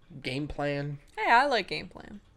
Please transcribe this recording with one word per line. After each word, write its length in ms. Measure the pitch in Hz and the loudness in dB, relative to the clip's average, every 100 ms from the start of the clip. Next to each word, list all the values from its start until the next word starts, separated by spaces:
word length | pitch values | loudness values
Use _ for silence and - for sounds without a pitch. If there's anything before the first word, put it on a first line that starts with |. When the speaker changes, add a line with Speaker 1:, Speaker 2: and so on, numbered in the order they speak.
| - 139 | -20 -10
Speaker 1:
Game 260 | 127 131 147 | -6 -4 -4
Plan. 520 | - 143 143 143 143 - - | -4 -2 -2 -4 -8 -10 -4
Speaker 2:
Hey, 120 | 403 | 6
I 160 | 240 285 | 6 6
like 200 | 233 180 | 2 0
Game 220 | 151 180 | -6 -8
Plan. 320 | - - 208 - | -14 -16 -16 -20